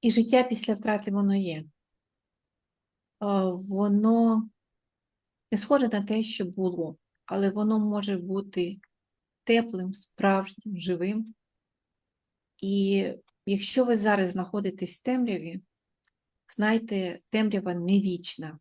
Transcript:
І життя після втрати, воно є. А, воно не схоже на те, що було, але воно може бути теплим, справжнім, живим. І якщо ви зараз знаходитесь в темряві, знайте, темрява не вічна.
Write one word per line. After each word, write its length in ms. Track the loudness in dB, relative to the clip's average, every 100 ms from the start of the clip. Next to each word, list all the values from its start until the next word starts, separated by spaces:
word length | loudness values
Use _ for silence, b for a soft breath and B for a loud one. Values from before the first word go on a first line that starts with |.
І 100 | 4
життя 320 | 4 4 4
після 320 | 4 -2 -2
втрати, 360 | -2 0 -2 0
воно 260 | 0 2 2
є. 280 | 0 -6 -10 _ _ _ _ _ _ _ _ _ _ _ _ _ _ _
А, 320 | 0 2 2
воно 960 | -2 -4 -2 2 4 4 6 4 4 0 _ _ _ _ _ _ _ _ _ _
не 80 | -4
схоже 300 | 2 2 4
на 140 | 0
те, 200 | -2 -2
що 220 | -2 -4
було, 520 | -6 -2 -2 -2 -6 -8 _ _ -8
але 240 | -2 0
воно 280 | 0 0 2
може 380 | 0 -2 -2 -4
бути 640 | -2 -6 -4 -4 -4 -6 _ _ _ _ _ _
теплим, 500 | 2 2 2 -4 -6
справжнім, 880 | -8 -14 0 2 2 -2 -10 -10 -8
живим. 540 | -4 -2 -2 -4 -6 -12 _ _ _ _ _ _ _ _ _ _ _ _
І 560 | -2 0 2 2 0 -6 _ _ -4
якщо 340 | -2 0 0
ви 120 | 2 2
зараз 340 | 4 2 2
знаходитесь 680 | -2 -4 -4 -4 -6 -8 -6
в 20 |
темряві, 580 | -2 0 0 -2 -6 -12 _ _ _ _ _ _ _ _ _ -2
знайте, 640 | 0 0 0 -4 -4 -8 _
темрява 440 | 0 0 0 -2
не 260 | -4 2 2
вічна. 580 | 2 -2 -6 -8 -10 -12